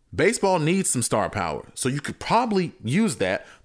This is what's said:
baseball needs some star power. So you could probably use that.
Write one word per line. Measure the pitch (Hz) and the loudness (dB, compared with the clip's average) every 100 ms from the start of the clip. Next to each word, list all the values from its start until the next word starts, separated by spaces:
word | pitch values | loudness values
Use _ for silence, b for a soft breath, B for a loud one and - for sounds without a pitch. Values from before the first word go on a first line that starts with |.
| _ | _
baseball | 92 190 240 196 185 | 0 0 2 2 2
needs | 151 190 180 | 2 2 0
some | 127 | 0
star | 113 113 87 | 0 0 0
power. | 107 85 69 - | -2 -4 -4 -10
So | - 127 | -4 -4
you | 143 | -2
could | - - | -6 -8
probably | - 214 247 196 170 - | 0 2 2 0 -2 -6
use | 110 160 226 120 | -2 2 2 0
that. | 92 98 B B | -2 -2 B B